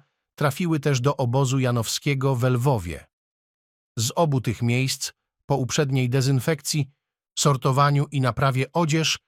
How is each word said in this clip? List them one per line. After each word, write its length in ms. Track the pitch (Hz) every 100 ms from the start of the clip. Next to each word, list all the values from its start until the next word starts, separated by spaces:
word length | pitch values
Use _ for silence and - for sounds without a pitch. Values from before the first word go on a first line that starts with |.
| _ _ _ -
trafiły 440 | 147 - 175 156
też 220 | 147 131
do 160 | 131 143
obozu 420 | 123 135 131 135
janowskiego 760 | 127 120 110 - 147 139 135 127
we 140 | 127
Lwowie. 580 | 123 139 117 85 71 - _ _ _ _ _ _ _ _ -
Z 120 | 117 175
obu 260 | 165 135
tych 200 | 113 104
miejsc, 500 | 120 123 131 - - - _ _ -
po 120 | 139
uprzedniej 520 | 120 - 139 135 123
dezynfekcji, 800 | 135 127 135 165 156 - 151 143 _ _ _ _ -
sortowaniu 680 | 151 131 143 131 143 143 143
i 100 | 139
naprawie 500 | 127 113 139 131 135
odzież 480 | 165 160 160 147 -